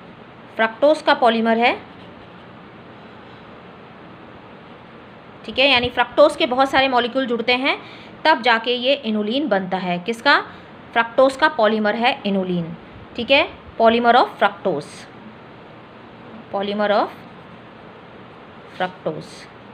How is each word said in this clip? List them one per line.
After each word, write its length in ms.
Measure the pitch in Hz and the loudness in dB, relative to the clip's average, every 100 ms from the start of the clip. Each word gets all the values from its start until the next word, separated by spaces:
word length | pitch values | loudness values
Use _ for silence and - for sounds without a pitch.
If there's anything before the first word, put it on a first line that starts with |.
| - - - - - - | -20 -20 -20 -20 -14 -4
फ्रक्टोज 460 | 220 - 285 302 | -4 2 2 4
का 120 | - | 2
पॉलीमर 440 | 285 240 226 226 226 | 2 2 2 0 2
है। 220 | 240 415 - - - - - - - - - - - - - - - - - - - - - - - - - - - - - - - - - - - - | 2 0 -8 -20 -20 -20 -20 -20 -20 -20 -20 -20 -20 -20 -20 -20 -20 -20 -20 -20 -20 -20 -20 -20 -20 -20 -20 -20 -20 -20 -20 -20 -20 -20 -20 -20 -20 -20
ठीक 140 | - 214 | -8 0
है, 100 | 277 | 2
यानी 200 | 247 247 | 2 0
फ्रक्टोज 480 | 254 240 - 302 311 | -2 0 4 4 4
के 100 | 311 | -2
बहुत 240 | 254 269 | 0 2
सारे 180 | 269 269 | 2 2
मॉलिक्यूल 380 | 247 233 262 240 | 0 0 -2 -2
जुड़ते 260 | 233 233 | -2 0
हैं 260 | 247 277 403 - - - - | 0 -2 -4 -10 -20 -20 -2
तब 180 | 311 320 | 0 2
जाके 320 | 240 226 240 | 2 0 0
ये 200 | 247 254 | -2 0
इनुलिन 540 | 285 220 214 208 269 294 | -2 -2 -4 -2 -4 0
बनता 280 | 196 180 185 | -2 -2 -6
है। 220 | 180 175 | -4 -4
किसका? 460 | 175 226 285 330 415 - - - - | -6 -2 2 0 0 -14 -20 -20 -4
फ्रक्टोज 440 | 233 226 - 269 - | -2 0 2 2 2
का 120 | 302 | 0
पॉलीमर 460 | 294 214 220 208 | 2 0 2 -2
है 280 | 226 247 - 202 | 0 -2 -2 -2
इनुलिन। 500 | 196 185 180 165 170 - - - - | -2 -2 -4 -6 -12 -16 -20 -14 -10
ठीक 140 | 233 | 2
है, 200 | 277 349 - - - | 2 2 -6 -14 2
polymer 340 | 226 233 240 | 2 4 4
of 120 | 247 415 - | 4 2 0
fructose। 720 | 202 - 196 147 - - - - - - - - - - - - - - - - - | -2 0 -4 -4 -8 -16 -20 -20 -20 -20 -20 -20 -20 -20 -20 -20 -20 -20 -20 -20 -10
polymer 340 | 196 202 208 208 | -8 -6 -2 0
of 160 | 208 349 - - - - - - - - - - - - - - - - - | 0 -2 -8 -20 -20 -20 -20 -20 -20 -20 -20 -20 -20 -20 -20 -20 -20 -18 -8
fructose, 680 | 185 - 175 156 - - - - - | -8 -6 -10 -10 -14 -20 -20 -20 -20